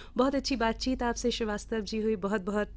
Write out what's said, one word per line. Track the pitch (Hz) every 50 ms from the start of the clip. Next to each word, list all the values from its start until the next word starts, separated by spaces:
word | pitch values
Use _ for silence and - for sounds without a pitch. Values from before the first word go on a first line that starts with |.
| - - -
बहुत | 240 254 277 277
अच्छी | 269 262 - 277
बातचीत | 214 233 226 220 - - 262 262 - 247
आपसे | 233 233 - - 240
श्रीवास्तव | 226 - 233 214 208 208 - - 226 220
जी | 202 - 226 220
हुई, | 214 220 220
बहुत, | 185 185 196 214 214
बहुत | 185 208 202 208 208 - -